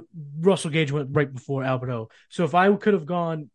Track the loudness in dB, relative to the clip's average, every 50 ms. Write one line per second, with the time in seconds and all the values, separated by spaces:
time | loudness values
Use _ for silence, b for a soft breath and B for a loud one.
0 | -4 -10 -16 -18 -16 -12 -10 2 4 4 4 4 0 -2 0 0 0 0 -2 -4
1 | -4 -2 0 0 0 0 -4 -10 -8 -6 -6 -2 -2 -2 -2 -2 -2 -4 -6 -6
2 | -8 b b b b b -4 -2 -2 2 4 4 6 6 4 4 2 2 2 2
3 | 0 -2 -4 -2 -2 -2 -4 -6 -8 -12